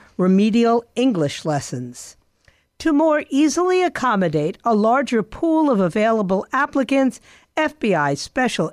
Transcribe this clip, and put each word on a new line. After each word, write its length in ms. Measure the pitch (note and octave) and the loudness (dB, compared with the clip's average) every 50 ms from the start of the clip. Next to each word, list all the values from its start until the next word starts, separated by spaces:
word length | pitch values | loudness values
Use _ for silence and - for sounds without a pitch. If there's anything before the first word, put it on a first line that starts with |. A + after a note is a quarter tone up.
| - _ _ - | -8 _ _ -2
remedial 680 | F3+ F#3 F#3+ G3 G#3 A3 G3+ A#3 A#3 A#3 A#3 A#3+ A#3 _ _ | 2 2 4 4 2 2 2 2 2 2 2 0 -2 _ _
English 520 | A#3+ B3 C4+ A3+ F3 D3+ C#3 - - - | 0 0 0 2 0 -2 -2 -4 -6 -4
lessons. 720 | E3 D3 C#3+ - - - B2 B2 B2 A#2+ - - - - _ _ _ _ _ _ _ _ _ _ _ _ - | -4 -4 -4 -4 -6 -10 -10 -10 -12 -14 -18 -20 -20 -20 _ _ _ _ _ _ _ _ _ _ _ _ -6
To 120 | - D#4 | -2 0
more 320 | D4+ C#4+ D#4+ D#4+ D4+ D4+ - - | 2 2 2 2 2 0 -2 -2
easily 520 | - C4+ D#4 D4+ - E4 F4+ F#4 F#4 F#4 | 0 2 2 2 2 0 0 2 2 2
accommodate 760 | F4+ E4+ - - C4 B3+ A3 G3 F#3+ E3+ D3 D#3 D3 E3 - - | 0 0 -2 -2 -2 0 0 0 0 0 0 -2 -2 -2 -6 -4
a 120 | - A#3 A3+ | -2 0 0
larger 480 | G#3 G#3 A3 A#3+ C4+ C#4+ - B3+ A3 | 2 2 2 2 2 0 0 -2 -2
pool 480 | G3+ - - - - E4 D#4+ D#4+ D#4 C#4+ | -2 -4 -6 -4 -2 0 2 2 2 2
of 100 | B3+ G3 | 2 2
available 640 | F#3+ E3+ D#3 G#3+ G#3+ A3+ A3+ A3 G#3 F3 F#3+ F#3+ - - | 0 0 0 0 0 0 0 0 0 -2 -2 -4 -4 -4
applicants, 640 | - C4 C#4+ D4 - C#4 B3+ - C4+ C4+ C4+ B3+ - - - - - - _ _ _ | -2 -2 -2 -2 -2 -2 0 0 0 2 2 0 -2 -6 -14 -20 -20 -20 _ _ _
F 220 | D#4+ D#4 D4+ D4+ _ | -4 -4 -4 -4 _
B 160 | - A3 F#3 | -2 0 0
I 200 | D#3 D3 C#3+ C#3+ | 0 0 0 -2
special 580 | - - - - C4+ B3+ A#3 - - E3+ D#3 | -4 -6 -6 -4 -2 -2 -2 -2 -2 -4 -4